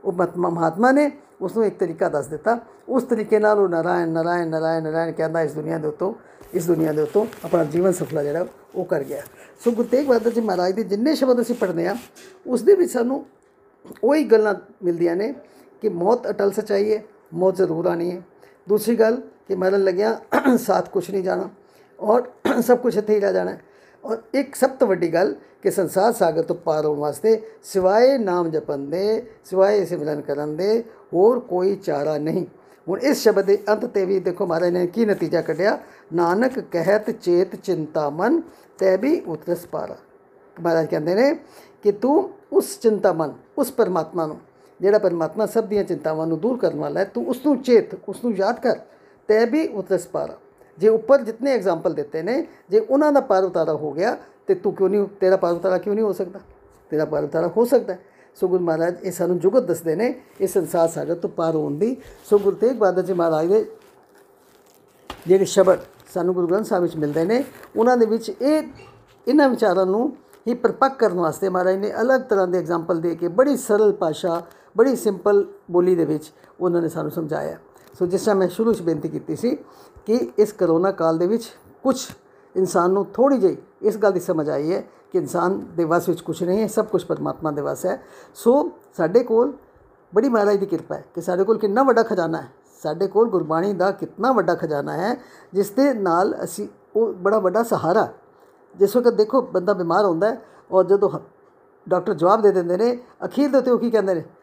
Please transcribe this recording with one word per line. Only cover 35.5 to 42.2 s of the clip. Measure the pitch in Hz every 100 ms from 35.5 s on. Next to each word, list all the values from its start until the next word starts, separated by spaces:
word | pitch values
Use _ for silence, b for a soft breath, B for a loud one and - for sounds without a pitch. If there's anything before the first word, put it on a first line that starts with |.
| 160 196 285 B B B
"ਨਾਨਕ | 165 170 190 254 247
ਕਹਿਤ | - 170 165 208 214
ਚੇਤ | - 185 175 190 190
ਚਿੰਤਾ | - 165 151 160 147
ਮਨ | 151 208 330 320 B B -
ਤੈ | 185 190
ਵੀ | 254 349 -
ਉਤਰਸ | 156 - 170 -
ਪਾਰਾ।" | 156 - - _ _ _ _ _ -
ਮਹਾਰਾਜ | 170 165 151
ਕਹਿੰਦੇ | 165 156 190
ਨੇ | 277 320 B B B B
ਕਿ | 208
ਤੂੰ | 202 247 311